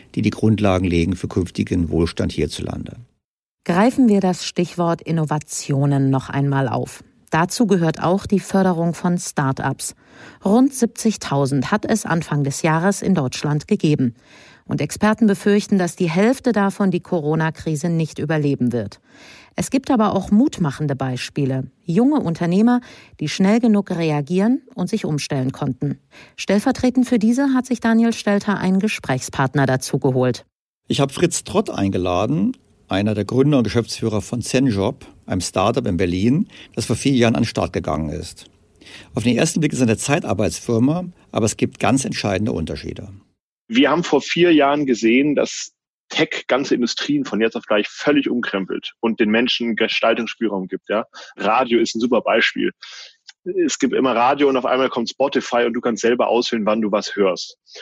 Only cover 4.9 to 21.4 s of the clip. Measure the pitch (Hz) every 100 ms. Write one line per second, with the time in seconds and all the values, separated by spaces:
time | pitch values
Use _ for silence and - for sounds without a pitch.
4.9 | 170 - 165 151 151 - - - 135 143
5.9 | 139 135 135 - 139 139 139 135 123 127
6.9 | - - _ - 160 175 - 214 190 160
7.9 | - 156 196 - 190 - 196 190 165 170
8.9 | 156 180 175 - - 135 135 135 139 -
9.9 | - _ - - - 190 233 269 - 233
10.9 | - 226 - - 139 135 139 131 208 -
11.9 | 220 - 165 - 147 139 - 160 160 190
12.9 | 190 - 170 127 - 151 147 - 208 156
13.9 | 147 123 - _ - - - - 143 147
14.9 | - 208 214 214 196 208 202 - 196 170
15.9 | - 175 170 220 269 247 208 196 - 190
16.9 | 175 - 175 147 160 160 - 160 147 175
17.9 | 165 156 - 147 156 143 135 123 117 101
18.9 | - _ - - - - - - 269 285
19.9 | 247 214 196 185 208 302 - 151 - 151
20.9 | 131 131 123 - -